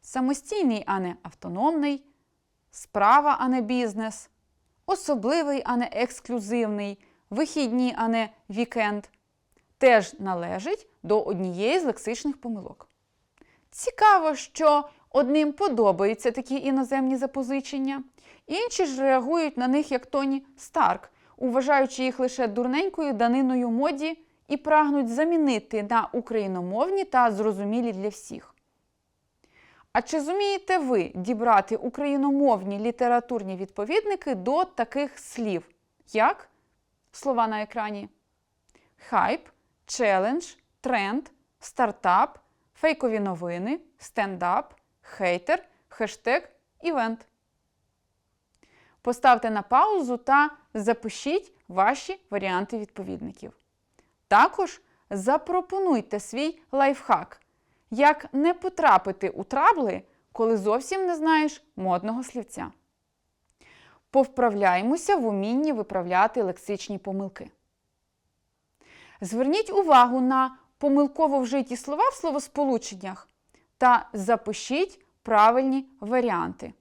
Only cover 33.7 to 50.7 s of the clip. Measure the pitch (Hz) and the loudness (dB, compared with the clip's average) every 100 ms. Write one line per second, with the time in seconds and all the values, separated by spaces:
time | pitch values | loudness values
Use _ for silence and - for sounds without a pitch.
33.7 | - 208 370 415 381 - 220 185 294 359 | -8 -2 -2 -2 -6 -4 -4 -2 -2 -2
34.7 | - 226 269 285 - - - 220 170 - | -4 -6 -4 -6 -8 -16 -8 -4 -6 -8
35.7 | _ _ _ _ 220 233 - - _ _ | _ _ _ _ 0 0 0 -12 _ _
36.7 | _ _ _ _ - 277 240 226 214 214 | _ _ _ _ -10 -4 0 0 -2 -6
37.7 | 240 214 208 208 _ _ _ _ _ _ | -8 -8 -10 -14 _ _ _ _ _ _
38.7 | _ _ _ - 214 180 277 - _ _ | _ _ _ -4 0 0 -2 -8 _ _
39.7 | _ _ - 226 190 196 294 - - _ | _ _ -2 2 2 2 -2 -6 -20 _
40.7 | _ 262 240 196 247 - _ _ _ - | _ -4 -2 -2 -4 -6 _ _ _ -16
41.7 | - 233 202 185 185 277 - _ _ _ | -2 -2 0 2 4 2 -4 _ _ _
42.7 | _ 320 311 254 220 202 175 175 175 202 | _ 0 0 -2 -2 -2 -4 -6 -6 -4
43.7 | 330 _ _ - - 202 185 175 208 - | -6 _ _ -10 -4 -4 -2 0 -2 -4
44.7 | _ _ _ - - 185 175 180 349 - | _ _ _ -20 -4 -2 -2 0 -2 -4
45.7 | _ _ - 214 - - 269 - _ _ | _ _ -8 -8 -6 -2 -2 -4 _ _
46.7 | _ 330 302 226 226 - _ _ _ _ | _ -4 -2 -4 -6 -14 _ _ _ _
47.7 | _ _ _ _ _ _ _ _ _ _ | _ _ _ _ _ _ _ _ _ _
48.7 | _ _ _ - 240 269 240 240 214 196 | _ _ _ -6 2 6 6 2 -4 0
49.7 | 254 403 403 262 247 254 277 294 294 _ | 2 4 2 -2 -4 2 4 2 -2 _